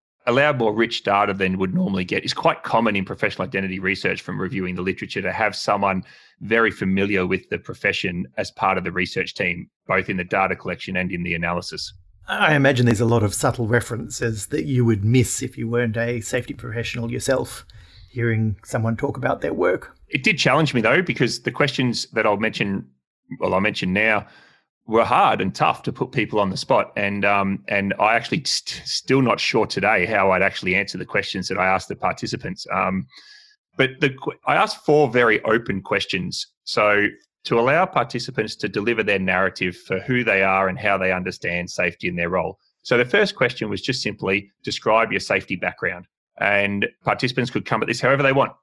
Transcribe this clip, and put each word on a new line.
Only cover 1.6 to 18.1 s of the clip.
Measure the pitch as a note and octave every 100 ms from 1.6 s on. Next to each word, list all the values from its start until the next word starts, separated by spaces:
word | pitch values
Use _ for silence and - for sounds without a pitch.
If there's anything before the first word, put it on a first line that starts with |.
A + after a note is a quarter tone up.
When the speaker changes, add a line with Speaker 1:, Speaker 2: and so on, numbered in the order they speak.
| F#2+
Speaker 1:
normally | - G2 F#2+ F2+
get, | F#2+
is | -
quite | - D#3+ -
common | - A#2 A2+ G2+
in |
professional | F#2 G2 G#2 - F#2
identity | G2 F#2+ F#2+
research | F#2+ G2 F#2+ F#2
from | - G2+
reviewing | F#2 F#2+ F2+ F2+
the |
literature | F#2 F#2+ G#2 G2+
to | F#2
have | F#2 G#2+ -
someone | - G2+ G2 F#2 - - _ -
very | G2+ A2+ A2
familiar | - F#2+ F#2+ G2+ G2 F#2
with | F#2 -
the | F#2+
profession | - - G2+ - F#2+ F2 - -
as | F#2+
part | - F#2+ F#2
of |
the | F2+
research | F2+ F2+ F#2+ E2
team, | - F2+ F2 - _ -
both | F#2+ F#2+
in | F#2
the |
data | F2 G2+ F#2 F2+
collection | F#2+ F2 - F#2
and | F2+
in | F2+
the | F2
analysis. | E2+ E2+ F2 - - - - - - -
Speaker 2:
I | D3+ F3+ D3
imagine | C#3 B2 A#2+
there's | G#2+
a | A#2
lot | A#2
of | G#2
subtle | - C3 A#2+ A2
references | A#2+ - A2 G2+ - A#2 G#2+ -
that | D3+ D#3
you | B2+ A#2
would | G#2+
miss | G#2+ B2+ A2+ -
if | B2+ -
you | A#2
weren't | A#2+ A#2 A2+
a | A#2 A#2+
safety | - B2+ B2
professional | - A#2+ A2+ A#2 B2 A#2
yourself, | A#2+ - C3 B2+ - - - - -
hearing | -